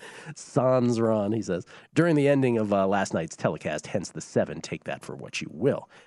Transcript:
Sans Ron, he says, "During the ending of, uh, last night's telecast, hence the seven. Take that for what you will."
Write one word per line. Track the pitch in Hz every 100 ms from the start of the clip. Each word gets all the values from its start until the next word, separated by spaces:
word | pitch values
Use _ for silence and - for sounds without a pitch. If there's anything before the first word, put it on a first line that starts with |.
| - - - 147
Sans | - - 127 127 120 117
Ron, | 113 110 101
he | 110
says, | 98 87 - - - -
"During | 170 147
the | 139
ending | 143 131 117
of, | 107
uh, | 101 98
last | 101 95
night's | 95 82 -
telecast, | - 78 90 76 -
hence | 107 82
the | 80
seven. | - 123 95 80
Take | - 80
that | - 67
for | - 71
what | - -
you | -
will." | 73 123 - - -